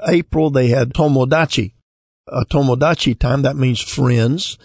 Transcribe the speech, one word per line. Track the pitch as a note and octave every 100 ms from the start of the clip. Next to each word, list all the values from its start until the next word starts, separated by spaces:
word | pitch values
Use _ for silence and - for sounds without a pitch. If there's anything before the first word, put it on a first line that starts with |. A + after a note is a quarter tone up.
| -
April, | E3+ - D#3 D#3
they | C3+ B2
had | B2 B2
Tomodachi. | - D3+ C3+ B2+ D#3 E3 - G2+ _ _ _ _ _ -
A | A#2+
Tomodachi | A2+ D3 C#3 B2+ D3 E3+ - A#2
time, | C3 C3+
that | C3+ C#3+
means | C3 A#2
friends. | - - B2+ A#2+ A2+ D#3+ - -